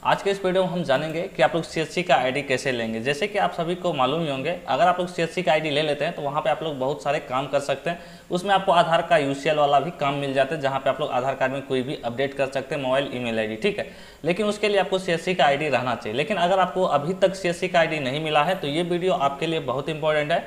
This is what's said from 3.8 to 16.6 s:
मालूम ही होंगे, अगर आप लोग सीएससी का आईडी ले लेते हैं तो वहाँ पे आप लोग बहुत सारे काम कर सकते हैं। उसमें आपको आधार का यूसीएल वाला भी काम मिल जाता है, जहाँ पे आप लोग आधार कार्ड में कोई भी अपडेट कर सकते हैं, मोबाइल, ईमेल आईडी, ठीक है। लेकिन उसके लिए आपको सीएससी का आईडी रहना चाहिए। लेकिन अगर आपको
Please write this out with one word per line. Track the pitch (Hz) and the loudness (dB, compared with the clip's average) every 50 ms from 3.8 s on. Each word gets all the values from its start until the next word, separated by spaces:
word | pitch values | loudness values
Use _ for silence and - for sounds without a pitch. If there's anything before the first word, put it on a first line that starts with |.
| 180 180 165 | -2 -2 0
मालूम | 143 127 127 139 160 | 2 0 2 2 0
ही | 170 151 | -2 -2
होंगे, | 139 131 131 151 175 180 - - | -2 -4 -2 -4 -4 -6 -4 -2
अगर | 131 135 165 | 2 4 4
आप | 180 175 180 | 4 4 2
लोग | 180 180 | -2 -4
सीएससी | 180 - 170 160 - - 180 | -2 -2 -4 -2 -2 -2 0
का | 180 | 2
आईडी | 160 156 156 160 | 2 2 2 0
ले | 143 143 | 0 0
लेते | 156 151 147 - 147 | 0 0 0 0 -2
हैं | 160 175 | -4 -4
तो | - | -4
वहाँ | 151 139 139 151 | -6 -4 -4 -2
पे | 151 160 | 0 0
आप | 151 147 156 | 0 0 -2
लोग | 160 151 131 | -6 -4 -2
बहुत | 127 131 151 147 - | -2 -2 -2 -2 -2
सारे | 147 139 156 | -2 -2 -2
काम | - - 123 131 139 143 | -2 -2 -2 -2 -2 0
कर | 143 143 | -2 -2
सकते | 139 - 139 131 - 170 | 0 0 -4 -4 -2 -6
हैं। | 170 175 - - - - - - | -6 -6 -8 -18 -18 -20 -10 -4
उसमें | - 180 185 202 196 | -4 -4 0 2 2
आपको | 190 190 - 175 | 2 4 4 4
आधार | 170 170 160 165 165 | 4 6 4 4 2
का | 170 - 175 160 | 4 4 4 4
यूसीएल | 143 139 139 139 - 160 156 | 4 2 -2 -2 0 0 2
वाला | 151 147 143 143 139 | 4 4 4 4 4
भी | 135 165 170 - | 2 2 -4 -2
काम | 147 139 143 | -2 -2 0
मिल | 143 143 139 135 | -2 -2 -2 2
जाता | 135 135 135 165 | 2 2 2 0
है, | 160 | -2
जहाँ | 135 135 135 135 | -2 -2 -2 0
पे | - 139 | 0 0
आप | 131 135 | 0 0
लोग | 151 143 | -2 -2
आधार | - 127 123 135 135 | -2 0 0 0 0
कार्ड | 131 127 127 131 | 0 0 -2 -2
में | 139 135 | -4 -4
कोई | - 135 131 | -2 -2 -2
भी | 127 131 151 143 - | -2 -2 -6 -6 -6
अपडेट | 117 120 117 139 135 135 | -6 -2 -2 -2 -2 0
कर | - 139 131 | -2 -4 -2
सकते | - 139 131 - 160 | -2 -6 -4 -4 -6
हैं, | 147 | -4
मोबाइल, | 139 127 127 135 143 131 - | 0 0 2 2 0 0 -4
ईमेल | 123 123 117 113 110 | -6 -4 -2 -2 -2
आईडी, | 110 107 110 - | -2 -2 -4 -2
ठीक | - 208 202 - | -2 -2 -2 -2
है। | - - - - - - - - - | -6 -10 -10 -18 -20 -20 -20 -6 -2
लेकिन | 147 180 180 214 | -2 0 0 0
उसके | 208 202 208 - 214 | -2 0 0 0 2
लिए | 208 196 | 2 2
आपको | 185 185 - 185 | 2 2 0 -2
सीएससी | 185 - 170 165 165 180 185 | 0 0 -2 -2 0 -2 2
का | 175 175 | 4 4
आईडी | 147 139 139 156 151 | 4 4 2 0 0
रहना | 131 117 123 127 120 | 0 0 0 0 -2
चाहिए। | 113 - - 107 123 | -2 -4 -4 -2 -2
लेकिन | 151 147 214 185 | -2 0 0 0
अगर | 170 175 190 | 2 2 4
आपको | 190 | 4